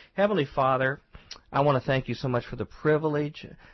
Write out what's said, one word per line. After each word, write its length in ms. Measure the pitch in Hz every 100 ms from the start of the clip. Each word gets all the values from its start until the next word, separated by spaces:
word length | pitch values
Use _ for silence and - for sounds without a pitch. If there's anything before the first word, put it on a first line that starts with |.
| - -
Heavenly 300 | 202 190 139
Father, 540 | - 131 131 131 143 _ - - - _
I 80 | 135
wanna 180 | 143 131
thank 280 | 139 135 127
you 60 | 117
so 120 | 131
much 180 | 120 -
for 80 | 123
the 100 | 101
privilege 800 | - 151 151 156 147 147 - - - -